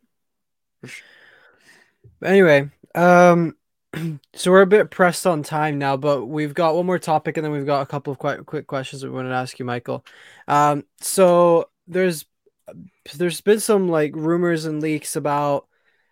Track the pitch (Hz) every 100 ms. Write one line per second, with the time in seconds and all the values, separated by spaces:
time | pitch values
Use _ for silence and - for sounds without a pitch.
0 | _ _ _ _ _ _ _ _ 127 -
1 | _ _ _ _ _ _ _ _ _ _
2 | _ - 165 196 175 143 143 _ _ 170
3 | 175 175 180 175 165 - _ _ _ 156
4 | 165 147 _ - 180 190 190 208 156 -
5 | 180 - 185 156 139 156 151 143 139 139
6 | 147 139 117 151 151 143 165 165 180 175
7 | - 156 165 160 156 147 139 139 139 147
8 | 147 131 123 - - 151 - 139 131 139
9 | 131 127 127 127 127 - 123 120 135 127
10 | - - - _ - 147 147 147 - _
11 | - 196 180 175 175 170 - _ - 180
12 | 185 151 - _ _ _ - - 185 _
13 | - 143 175 160 202 220 214 202 185 160
14 | 151 156 156 175 175 165 160 151 156 151
15 | - 160 147 143 147 143 _ _ _ _
16 | _